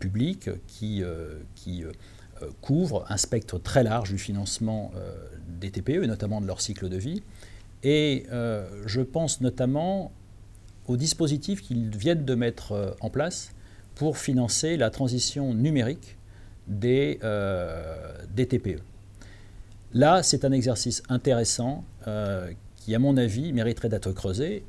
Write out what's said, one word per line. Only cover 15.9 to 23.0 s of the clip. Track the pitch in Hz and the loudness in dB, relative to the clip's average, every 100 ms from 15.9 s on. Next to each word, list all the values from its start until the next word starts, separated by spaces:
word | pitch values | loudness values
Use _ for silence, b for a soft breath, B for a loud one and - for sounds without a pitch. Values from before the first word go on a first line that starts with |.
| 156 - - B B B B - | 0 -8 -18 B B B B -6
des, | 101 120 127 143 143 | 0 4 4 4 0
euh, | 113 104 98 95 87 82 80 80 80 - 87 | 0 0 2 0 -2 -4 -8 -8 -10 -12 -4
des | 98 123 | 0 2
T | 123 | 2
P | 104 | 0
E. | 80 - - - B B B B B B B - | -4 -6 -16 -20 B B B B B B B -2
Là, | 113 147 185 | 6 8 8
c'est | 156 139 135 | 6 4 4
un | |
exercice | 135 120 117 - 117 - | 4 4 2 0 -2 0
intéressant, | 123 139 120 113 - 120 143 - - - | 0 4 4 4 2 -2 -4 -8 -10 -6
euh, | 107 104 95 90 87 - - | -2 -2 -2 -4 -10 -14 -10
qui, | - | 0
à | |
mon | 113 | 4